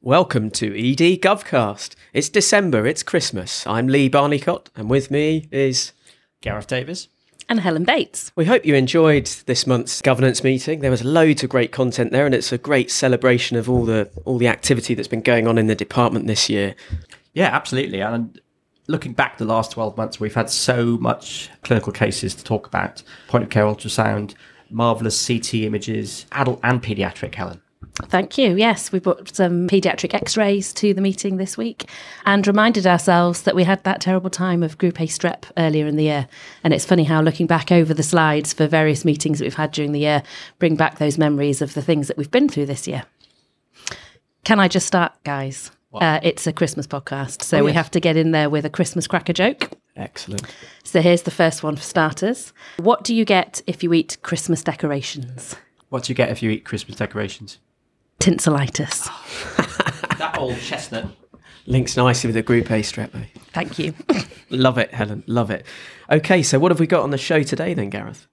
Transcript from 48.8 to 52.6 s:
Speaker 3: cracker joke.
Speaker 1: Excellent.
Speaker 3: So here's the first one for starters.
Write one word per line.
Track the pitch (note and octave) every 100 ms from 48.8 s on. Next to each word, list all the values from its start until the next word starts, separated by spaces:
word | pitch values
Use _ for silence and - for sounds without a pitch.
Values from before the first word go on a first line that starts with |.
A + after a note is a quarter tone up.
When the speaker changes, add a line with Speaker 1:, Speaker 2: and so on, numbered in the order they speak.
| F3 - D#3+
Speaker 3:
cracker | F3+ -
joke. | F3 G3 C#4 - - _ -
Speaker 1:
Excellent. | - - - G2 - - - -
Speaker 3:
So | - F#3
here's | E3+ F3
the | F3
first | - E3 D#3+
one | D#3 D3
for |
starters. | - - D#3 - G3 B3+ - _